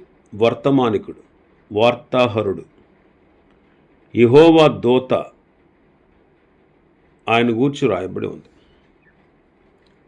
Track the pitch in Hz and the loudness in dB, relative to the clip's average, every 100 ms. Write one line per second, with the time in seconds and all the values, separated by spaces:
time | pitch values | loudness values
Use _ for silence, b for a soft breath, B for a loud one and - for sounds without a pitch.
0 | - _ _ 101 117 117 143 139 120 98 | -12 _ _ -2 -2 -2 -2 0 0 -4
1 | - - _ _ _ _ - 104 120 120 | -8 -20 _ _ _ _ -10 0 0 0
2 | - 127 123 107 101 85 - _ _ _ | -4 -2 -2 -2 -6 -8 -14 _ _ _
3 | _ _ _ _ _ _ _ _ _ _ | _ _ _ _ _ _ _ _ _ _
4 | _ 107 117 139 165 160 147 104 120 127 | _ 0 4 6 6 6 4 0 -2 -2
5 | 127 107 - _ _ _ _ _ _ _ | -2 -6 -6 _ _ _ _ _ _ _
6 | _ _ _ _ _ _ _ _ _ _ | _ _ _ _ _ _ _ _ _ _
7 | _ _ - 113 120 113 143 143 123 90 | _ _ -2 0 0 -2 -4 -2 -4 -4
8 | 92 95 101 - - _ _ _ _ _ | -6 -10 -12 -14 -20 _ _ _ _ _
9 | _ _ _ _ _ _ _ _ _ _ | _ _ _ _ _ _ _ _ _ _